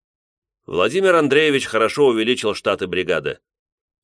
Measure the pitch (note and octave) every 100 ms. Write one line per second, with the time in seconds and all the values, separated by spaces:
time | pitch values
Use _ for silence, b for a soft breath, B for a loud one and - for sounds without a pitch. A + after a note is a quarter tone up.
0 | _ _ _ _ _ _ - - A#2 E3
1 | G3 E3+ D3 C#3 D#3 C3+ B2+ A2 A2 D3
2 | C#3+ A2+ A2 B2 G#2+ G2 - F#2+ F#2 F2
3 | F2 E2 C#2+ - _ _ _ _ _ _